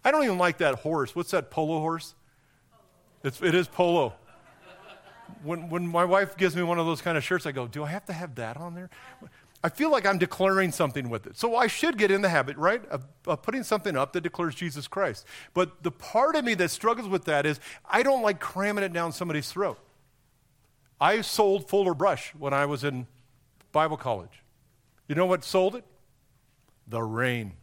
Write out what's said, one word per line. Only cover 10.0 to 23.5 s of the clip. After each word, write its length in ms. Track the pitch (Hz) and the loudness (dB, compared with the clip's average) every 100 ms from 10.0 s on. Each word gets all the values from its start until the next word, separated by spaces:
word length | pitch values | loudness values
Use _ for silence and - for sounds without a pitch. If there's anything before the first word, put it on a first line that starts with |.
I'm 140 | 196 190 | 4 2
declaring 540 | 170 - 190 190 185 | 0 2 2 4 2
something 360 | - 151 131 123 | 2 0 0 -4
with 180 | 113 - | -6 -8
it. 120 | - | -4
So 180 | 233 233 | 0 2
I 120 | 233 | 2
should 280 | - 320 240 | 2 0 4
get 140 | 202 | 4
in 100 | 196 | 4
the 80 | 196 | 4
habit, 300 | 160 127 143 | 2 0 0
right, 260 | 165 233 - | 0 0 -4
of, 180 | 143 131 _ - | -10 -10 _ -4
of 140 | 156 | -4
putting 220 | - 262 | -2 -6
something 340 | 202 214 208 139 | -2 -2 0 0
up 160 | 139 | 0
that 80 | 185 | -2
declares 340 | 165 - 170 | -4 -4 -4
Jesus 320 | 123 175 143 - | -4 -8 -8 -8
Christ. 380 | - 180 107 - - - | -2 -2 -2 -14 -20 -6
But 280 | 175 180 - | -2 -2 -2
the 80 | 175 | -8
part 460 | - - 220 285 311 | -8 -2 2 4 2
of 80 | |
me 80 | 240 202 | 0 0
that 140 | 175 | 0
struggles 380 | - 220 233 214 | 0 0 0 -2
with 160 | 185 | -4
that 220 | - 147 143 | 0 0 0
is 140 | 147 - - - | -2 -10 -20 0
I 140 | 185 | 2
don't 180 | 262 262 | 4 4
like 200 | 214 190 | 2 0
cramming 440 | - 185 202 208 | -6 -2 -2 0
it 80 | 196 | -2
down 200 | 170 170 | -2 -4
somebody's 380 | - 175 151 - | -4 -4 -4 -4
throat. 280 | 180 196 110 _ _ _ _ _ _ _ _ _ _ _ _ | -2 -4 -4 _ _ _ _ _ _ _ _ _ _ _ _
I 220 | 151 214 | 2 2
sold 440 | - - 208 196 - | -2 2 2 2 0
Fuller 280 | 202 185 | 2 2
Brush 400 | 156 190 143 - | 2 0 0 -6
when 180 | 151 139 | -8 -2
I 140 | 139 143 | 0 0
was 180 | 143 | -2
in 220 | 143 127 127 _ _ _ _ | -4 -6 -10 _ _ _ _